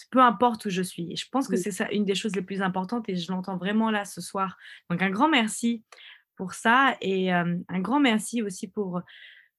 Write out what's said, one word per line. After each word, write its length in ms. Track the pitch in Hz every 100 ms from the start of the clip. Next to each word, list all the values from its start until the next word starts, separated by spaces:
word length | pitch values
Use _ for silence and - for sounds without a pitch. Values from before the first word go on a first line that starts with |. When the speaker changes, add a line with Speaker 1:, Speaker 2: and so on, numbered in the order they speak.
| -
Speaker 1:
peu 100 | 247
importe 460 | 247 185 240 226 208
où 40 |
je 120 | 185
suis. 300 | 185 - 170
Et 40 | 170
je 100 | -
pense 180 | 262 233
que 80 | 190
Speaker 2:
Oui. 20 |
Speaker 1:
c'est 120 | 190
ça, 180 | 185 220
une 120 | 208
des 100 | 196
choses 200 | 190 220 190
les 60 |
plus 200 | 185 196
importantes 460 | 190 185 185 240 226
et 80 | 180
je 140 | 165
l'entends 240 | 185 185 185
vraiment 340 | 180 214 220
là, 140 | 214
ce 160 | 202 -
soir. 360 | 175 196 190 - - - _
Donc 120 | 170
un 80 | 190
grand 180 | 190 302
merci 560 | 285 214 - 233 233 - - - - _ _
pour 180 | 190
ça 420 | - 226 240 269 -
et 260 | 190 190 185
hem, 380 | 180 170 175 -
un 120 | 180
grand 200 | 190 277
merci 420 | 277 220 220 240
aussi 260 | 208 185 208
pour, 320 | - 196 175 175 - - - _